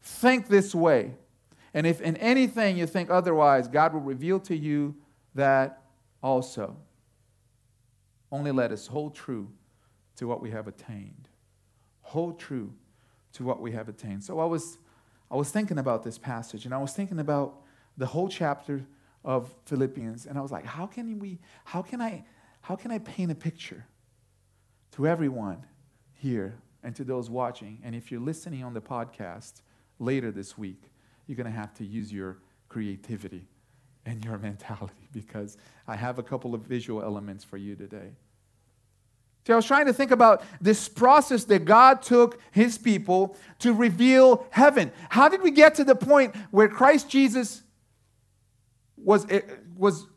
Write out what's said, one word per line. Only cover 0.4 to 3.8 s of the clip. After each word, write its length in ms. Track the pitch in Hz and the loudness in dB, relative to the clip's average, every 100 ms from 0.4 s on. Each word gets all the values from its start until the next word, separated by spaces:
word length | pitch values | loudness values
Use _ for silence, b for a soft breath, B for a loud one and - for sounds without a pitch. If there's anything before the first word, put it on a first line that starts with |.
| - | 2
this 280 | 202 196 180 | 2 2 0
way. 400 | 165 135 110 127 _ _ _ b b | 2 2 0 -12 _ _ _ b b
And 140 | 147 165 | -4 -2
if 140 | 170 | -2
in 160 | 165 160 | -4 -4
anything 600 | 220 262 247 233 208 180 | 0 0 0 0 -2 -2
you 80 | 165 | -4
think 240 | 185 175 | -6 -2
otherwise, 580 | 180 180 160 147 135 120 | -2 0 2 4 4 2
God 260 | 139 | 0